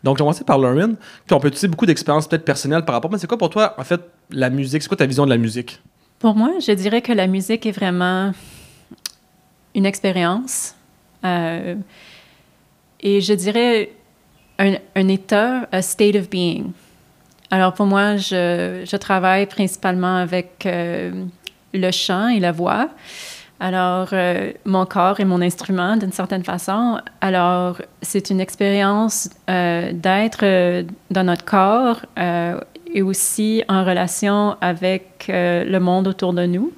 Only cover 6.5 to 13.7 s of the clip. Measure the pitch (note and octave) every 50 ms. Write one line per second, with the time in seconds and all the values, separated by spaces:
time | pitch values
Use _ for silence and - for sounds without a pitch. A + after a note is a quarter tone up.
6.5 | F4+ F#4 - - G#3 F#3 F#3 G#3 G#3+ A#3 A#3+ - A#3+ G#3 F#3 F#3 F#3+ G3 F#3 -
7.5 | A3 A3 - A3 G3 - G3 F#3 F3+ F3+ F3+ F3+ F#3 F#3 F#3+ G3 F#3 - - -
8.5 | - - - - - - _ _ - _ _ - - _ _ _ _ _ _ _
9.5 | _ _ _ _ _ G3+ G3 G3 G3 - - G3 F#3 F#3 F3 E3+ F#3 A3 B3+ B3+
10.5 | - - - - - _ _ _ _ _ _ _ _ _ - F#3 F3 F3 E3+ E3
11.5 | E3 E3 - F3 F3 G#3 F#3+ - - - - - - - - _ _ _ _ _
12.5 | _ _ _ _ _ _ _ _ _ _ - G3 G3+ G3+ F3+ G3 G#3 F3+ F3 G#3
13.5 | G#3 A#3 A#3+ B3